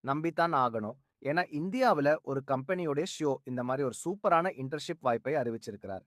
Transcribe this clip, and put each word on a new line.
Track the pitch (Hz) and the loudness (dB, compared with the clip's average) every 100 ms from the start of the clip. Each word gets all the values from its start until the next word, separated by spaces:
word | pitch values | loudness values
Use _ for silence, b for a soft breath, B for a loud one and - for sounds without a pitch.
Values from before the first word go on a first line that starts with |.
| - | 0
நம்பித்தான் | 143 165 160 165 | 0 0 2 2
ஆகணும். | 147 127 113 107 127 _ _ | 4 2 2 -4 -8 _ _
ஏன்னா | 135 160 175 | -2 0 0
இந்தியாவுல | 147 180 247 254 160 143 151 | -4 -4 2 4 4 4 2
ஒரு | - 135 135 | 0 -4 -2
கம்பெனியோட | 131 139 185 165 143 180 - | -2 0 -2 0 -2 -2 -2
ஷோ | 151 131 | -2 -2
இந்த | - 123 | -4 -4
மாதிரி | 123 131 135 | -2 0 -2
ஒரு | 113 | -4
சூப்பரான | 165 202 208 170 175 | -8 -2 4 4 2
இன்டர்ன்ஷிப் | - 135 151 - 165 | -4 -6 -6 -6 -2
வாய்ப்பை | 127 117 123 | 0 0 0
அறிவிச்சிருக்கிறார். | 151 120 113 - 101 98 95 | 0 0 -4 -8 -12 -10 -10